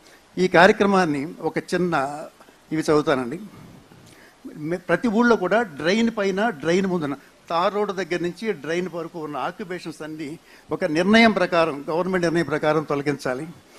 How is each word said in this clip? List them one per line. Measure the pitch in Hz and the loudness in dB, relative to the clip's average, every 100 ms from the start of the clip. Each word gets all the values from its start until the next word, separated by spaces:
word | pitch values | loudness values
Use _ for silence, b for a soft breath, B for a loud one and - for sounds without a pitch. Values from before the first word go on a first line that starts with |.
| b b b - | b b b -2
ఈ | 180 | 4
కార్యక్రమాన్ని | 170 190 214 202 196 170 143 156 - | 8 8 8 4 4 2 -2 -6 -6
ఒక | 156 156 | -4 -4
చిన్న, | - 180 180 156 139 147 - - - _ _ | -4 -2 0 0 -2 -6 -12 -18 -20 _ _
ఇవి | 156 | -2
చదువుతానండి. | 156 151 151 131 120 170 208 - - - - - - b b _ - - | 2 2 4 0 -2 -8 -12 -18 -20 -20 -20 -20 -20 b b _ -18 -10
మే-, | 151 180 | -6 -6
ప్రతి | - 175 240 | -2 0 2
ఊళ్ళో | 208 240 226 | 2 4 4
కూడా | 180 208 | 4 0
డ్రైన్ | 214 139 156 220 226 220 | 0 -2 0 2 2 0
పైన, | 196 190 233 | -2 0 -2
డ్రైన్ | 170 156 180 190 | -2 0 2 2
ముందున, | 175 143 139 b b - | -2 -4 -6 b b -4
తార్ | 170 196 | 0 0
రోడ్డు | 202 208 | 0 -2
దగ్గర | 190 165 175 | -4 -4 -2
నుంచి | 175 175 220 | -4 -4 -6
డ్రైన్ | 151 139 175 180 | -6 -4 -4 -4
వరకు | 170 165 175 | -6 -8 -8
ఉన్న | 151 143 | -8 -6
ఆక్యుపేషన్స్ | 147 175 180 180 170 - | -6 -8 -10 -10 -10 -12
అన్నీ | 156 156 143 165 b b - | -12 -10 -10 -12 b b -8
ఒక | 160 185 | -4 0
నిర్ణయం | 156 185 226 226 | 2 2 4 2
ప్రకారం, | 196 180 170 160 143 151 | 2 0 2 0 -2 -4
గవర్నమెంట్ | 160 185 185 170 | -4 -2 0 0
నిర్ణయం | 165 139 | 0 0
ప్రకారం | 147 156 156 | 0 2 0
తొలగించాలి. | 147 143 139 135 139 127 165 - - | 0 -2 -2 -2 -4 -6 -8 -16 -20